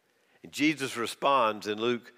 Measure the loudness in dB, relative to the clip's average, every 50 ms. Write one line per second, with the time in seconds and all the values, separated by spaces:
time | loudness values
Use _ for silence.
0 | _ _ _ _ _ _ _ _ -20 -12 -2 0 2 2 2 0 -4 -6 -4 -4
1 | -6 -6 -4 -2 2 4 4 4 4 2 0 -2 -4 -6 -4 -2 0 0 -2 -2
2 | -4 -12 -20